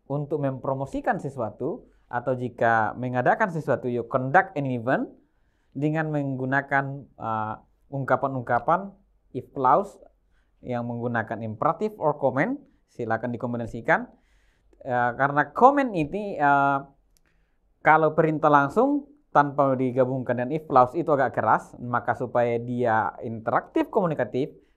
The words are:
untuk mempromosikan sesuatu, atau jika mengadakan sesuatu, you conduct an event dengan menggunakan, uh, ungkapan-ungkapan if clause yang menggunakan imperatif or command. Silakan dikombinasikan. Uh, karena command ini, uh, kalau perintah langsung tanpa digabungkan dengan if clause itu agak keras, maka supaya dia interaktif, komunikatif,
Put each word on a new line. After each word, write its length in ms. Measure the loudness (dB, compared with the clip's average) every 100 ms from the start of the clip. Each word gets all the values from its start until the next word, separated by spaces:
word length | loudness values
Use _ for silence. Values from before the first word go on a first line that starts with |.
| _
untuk 320 | -8 -4 -4
mempromosikan 720 | -4 -4 -6 -6 -6 -6 -4 -4
sesuatu, 720 | -4 -6 -8 -6 -8 -8 -12 _ _
atau 240 | -8 -4 -4
jika 560 | -4 -2 2 2 0 -4
mengadakan 500 | -6 -2 0 2 0 -4
sesuatu, 320 | -2 -2 -2
you 160 | -4 -4
conduct 460 | -4 2 2 2 -4
an 80 | -4
event 400 | -4 -2 -2 -2 -12 _ _ _ _ _
dengan 400 | -4 -2 -2 -2
menggunakan, 960 | -2 -4 -4 -2 -2 0 -2 -2 -8 -14 _
uh, 400 | -6 -4 -4 -8 _ _ _
ungkapan-ungkapan 1040 | -8 -2 0 0 -4 -2 -2 2 0 -2 -16 _ _ _
if 160 | -12 -12 -2
clause 400 | 4 4 2 -10 -20 _ _ _ _ _
yang 260 | -8 -6 -6
menggunakan 540 | -6 -4 -2 -4 -6
imperatif 560 | -8 -2 -2 0 -4 -2
or 240 | -2 0
command. 400 | 0 0 -2 -2 -10 _ _
Silakan 420 | _ -4 -2 -4
dikombinasikan. 720 | -6 -6 -6 -8 -8 0 0 0 _ _ _ _ _ _ _ -4
Uh, 320 | 0 0 0
karena 320 | 0 2 -2
command 480 | 6 6 6 0 -2
ini, 400 | -2 -4 -8 0
uh, 480 | 4 4 4 2 -4 _ _ _ _ _ _ _ _ _
kalau 320 | 4 6 6
perintah 400 | 4 2 4 4
langsung 560 | 6 4 2 2 2 -4 _ _
tanpa 400 | 2 4 2 2
digabungkan 640 | 2 0 2 0 0 -2 -2
dengan 160 | -2
if 160 | -4 2
clause 240 | 4 4
itu 160 | 2 0
agak 240 | 2 2
keras, 400 | 0 2 2 0 -12
maka 320 | -4 -4 -2
supaya 480 | -4 -2 0 0 0
dia 560 | -4 -2 0 2 0 -4 -10
interaktif, 640 | -8 -2 -2 0 -2 0
komunikatif, 640 | 0 0 -2 -2 -2 -4 -8 _